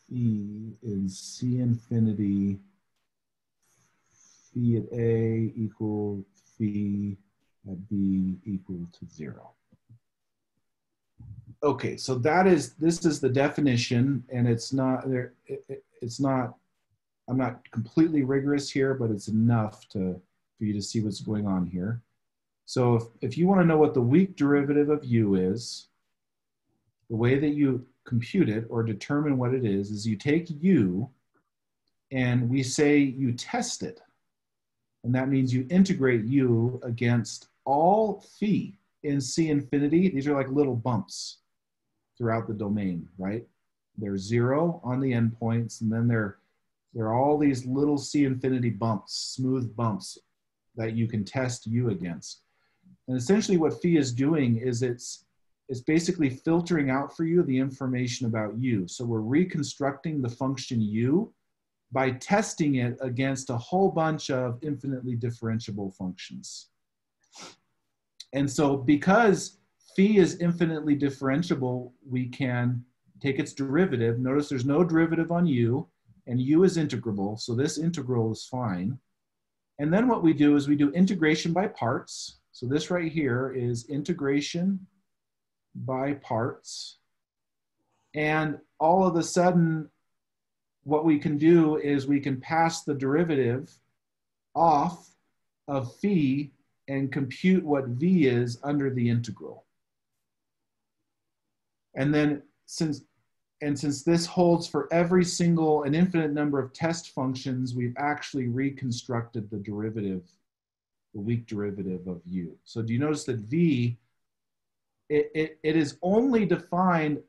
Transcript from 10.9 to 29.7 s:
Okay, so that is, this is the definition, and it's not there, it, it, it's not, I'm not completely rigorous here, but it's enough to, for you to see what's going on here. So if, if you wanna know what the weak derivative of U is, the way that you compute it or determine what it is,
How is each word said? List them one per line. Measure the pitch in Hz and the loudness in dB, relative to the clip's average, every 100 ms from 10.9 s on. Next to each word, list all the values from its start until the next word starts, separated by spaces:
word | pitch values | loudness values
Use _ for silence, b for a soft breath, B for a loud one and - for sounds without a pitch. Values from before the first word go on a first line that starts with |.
| _ _ - - - - - | _ _ -20 -20 -20 -20 -2
Okay, | 147 139 107 - | 0 0 -4 -6
so | - 127 | -4 -2
that | 151 170 190 | 2 4 6
is, | 165 127 | 4 2
this | - 160 170 165 | -2 0 2 0
is | 147 | 0
the | 131 | 0
definition, | 127 147 165 143 120 - 120 135 135 - | 2 2 2 2 2 2 2 2 0 -4
and | 123 120 | 0 2
it's | 113 - | 0 0
not | 135 131 127 135 | 0 0 0 -2
there, | 127 123 - - | -4 -6 -12 -12
it, | 135 - | -12 -12
it, | 135 - _ | -16 -16 _
it's | 120 - | -10 -4
not, | 139 131 120 - _ _ _ _ _ _ - | 0 0 -2 -8 _ _ _ _ _ _ -6
I'm | 127 | -2
not | 123 120 - | -2 -6 -10
completely | 120 113 - 165 151 | -8 -2 2 4 2
rigorous | 127 139 139 143 143 | 2 0 0 -2 -2
here, | 139 135 | 0 0
but | 127 113 | 0 -2
it's | 101 101 | -4 -2
enough | 110 117 117 107 - - | 2 4 2 0 -6 -10
to, | 104 92 90 - _ _ _ | -4 -4 -6 -12 _ _ _
for | 107 | -4
you | |
to | 101 | -4
see | 98 113 | -4 -4
what's | 107 98 | -4 -6
going | - 104 101 | -6 -4 -2
on | 92 87 | -2 -2
here. | 90 98 120 - _ _ _ _ _ - | -4 -4 -6 -10 _ _ _ _ _ -8
So | 131 120 117 | 0 2 2
if, | 117 - | 0 -8
if | 127 147 | -6 0
you | 180 | 4
wanna | 190 | 6
know | 170 156 | 6 6
what | 147 | 4
the | 131 | 4
weak | 120 156 190 - | 4 4 4 2
derivative | 143 143 139 147 147 | 2 4 4 2 2
of | 147 135 | 0 2
U | 117 104 95 | 2 4 2
is, | 92 110 120 - - _ _ _ _ _ _ _ _ _ _ _ - | 2 -2 -6 -14 -18 _ _ _ _ _ _ _ _ _ _ _ -8
the | 110 | -2
way | 120 139 | 2 2
that | 151 | 2
you | 147 139 123 - _ | 2 2 0 -6 _
compute | - 117 - 196 131 | -4 -4 0 2 2
it | 110 113 | 0 -4
or | 117 | -2
determine | 113 101 - 143 151 131 | -2 -4 -4 -2 0 0
what | 120 | 0
it | 131 | 0
is, | 113 | 0